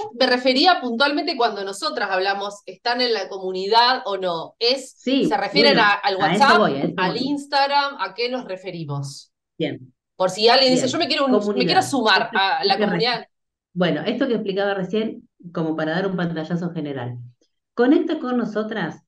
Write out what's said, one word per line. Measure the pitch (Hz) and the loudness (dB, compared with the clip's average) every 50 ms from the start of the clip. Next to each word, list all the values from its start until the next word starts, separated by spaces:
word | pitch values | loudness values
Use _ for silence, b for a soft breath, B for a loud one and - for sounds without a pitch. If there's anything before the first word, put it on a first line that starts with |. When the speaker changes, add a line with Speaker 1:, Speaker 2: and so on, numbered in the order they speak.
| - - - 240 | 4 0 -2 0
Speaker 1:
me | 262 | 2
refería | 254 254 247 - 262 254 269 320 370 349 349 | 2 2 2 4 4 4 4 6 4 4 4
puntualmente | 262 240 233 233 285 294 294 330 311 339 311 240 | 2 -2 0 2 2 2 2 0 -2 -2 0 0
cuando | 233 214 202 202 196 | 0 0 0 -2 -6
nosotras | 196 196 - 311 302 254 240 202 196 | -6 -6 -6 -6 -6 -4 -4 -4 -2
hablamos, | 190 185 190 196 196 202 202 202 202 - - | 0 0 0 0 -2 -2 -4 -8 -10 -12 -16
¿están | - 190 - - 240 247 254 | -18 -14 -8 -4 -2 -2 0
en | 247 240 226 | 0 0 0
la | 196 185 185 | -2 -4 -6
comunidad | 196 190 185 185 185 185 190 196 226 233 240 247 262 254 - | -8 -8 -6 -6 -4 -4 -2 2 4 4 6 4 4 0 -2
o | 202 196 190 | -4 -4 -4
no? | 185 180 170 165 151 - - - | -2 -2 -4 -4 -6 -10 -8 -2
Es, | 226 240 269 277 277 - - _ | 0 0 0 -2 -4 -10 -18 _
Speaker 2:
Sí, | - 247 269 269 214 151 | -4 0 0 2 2 2
Speaker 1:
¿se | 208 196 | 0 -2
refieren | 202 190 - - - 190 185 | -2 -2 2 4 4 6 6
Speaker 2:
bueno, | 233 214 | 6 4
Speaker 1:
a, | 202 202 | 4 2
al | 202 - 208 190 | 2 0 -2 -2
Speaker 2:
a | 185 202 170 175 | 0 0 2 2
eso | 214 | 4
Speaker 1:
WhatsApp, | 269 277 339 214 | 6 6 6 6
Speaker 2:
voy, | 202 160 139 | 6 4 2
a | 135 156 | 0 -2
eso | 170 165 190 | -4 -2 -2
Speaker 1:
al | 185 185 208 | -2 -2 -2
Speaker 2:
voy. | 226 | -2
Speaker 1:
Instagram? | 269 277 285 277 - - 285 277 277 277 285 285 277 277 269 - | -2 -2 -4 -4 -4 -2 0 0 2 2 2 0 0 0 -4 -6
¿A | - 226 - | -8 -8 -6
qué | - 240 247 | -4 -4 -4
nos | 254 254 - | -4 -6 -6
referimos? | 175 185 185 - 190 175 170 165 143 143 143 139 139 139 - - _ _ _ _ _ _ - | -8 -10 -10 -10 -10 -10 -8 -8 -6 -6 -6 -8 -8 -12 -14 -18 _ _ _ _ _ _ -6
Speaker 2:
Bien. | 160 143 - - - - _ _ _ _ _ | -4 -4 -6 -8 -14 -20 _ _ _ _ _
Speaker 1:
Por | - 185 185 | -2 -2 -2
si | - 208 220 233 | 0 2 4 4
alguien | 247 262 262 254 | 6 6 4 4
dice, | 254 247 262 | 4 2 2
Speaker 2:
Bien. | 247 302 | 0 0
Speaker 1:
"Yo | 330 | -2
me | 349 330 | -2 -2
quiero | 311 311 277 | 0 0 2
un-, | 269 254 208 202 208 208 | 2 2 2 2 0 0
me | - - | 0 0
quiero | 170 359 370 | 2 2 2
Speaker 2:
Comunidad. | 370 - | 2 2
Speaker 1:
sumar | 285 254 220 208 190 190 - | 0 0 2 4 4 4 2
Speaker 2:
Esto | - - 190 | 0 0 0
Speaker 1:
a | 196 190 170 160 170 | 0 2 0 0 0
la | 196 196 208 | 0 2 2
Speaker 2:
que | 208 | 0
Speaker 1:
comunidad". | 185 175 170 220 247 233 226 | 0 0 0 0 0 -2 -2
Speaker 2:
reci-, | - - _ _ _ _ _ _ _ _ - | -6 -10 _ _ _ _ _ _ _ _ -4
bueno, | 175 180 165 151 147 | 0 0 0 0 0
esto | 151 202 240 - 277 247 | -2 -2 -2 0 0 0
que | 233 | 0
explicaba | 208 - 196 185 196 196 202 196 | -2 -2 -2 -2 0 0 0 -2
recién, | 196 180 175 220 214 220 226 - - - _ _ _ - 175 - | -2 -4 -4 -2 -2 -2 -4 -6 -10 -16 _ _ _ -20 -10 -6
como | 180 160 160 156 | -4 -4 -2 -2
para | 160 156 156 | -2 -2 -2
dar | 160 180 196 196 | -2 -2 -2 -2
un | 185 180 | -2 -2
pantallazo | 175 170 160 156 156 - 175 170 180 165 | -2 -4 -4 -4 -4 -4 -4 -4 -4 -6
general. | - 160 147 147 139 135 120 123 123 123 - - - _ _ _ _ _ _ _ _ | -6 -6 -8 -6 -6 -8 -8 -10 -10 -12 -14 -18 -20 _ _ _ _ _ _ _ _
Conecta | - 240 269 311 339 311 339 320 311 | 0 2 4 4 2 2 0 -4 -6
con | 262 247 247 240 | -4 -4 -4 -4
Nosotras | 214 214 - 214 214 214 226 208 170 156 - - _ | -4 -4 -4 -4 -4 -4 -4 -6 -6 -6 -8 -10 _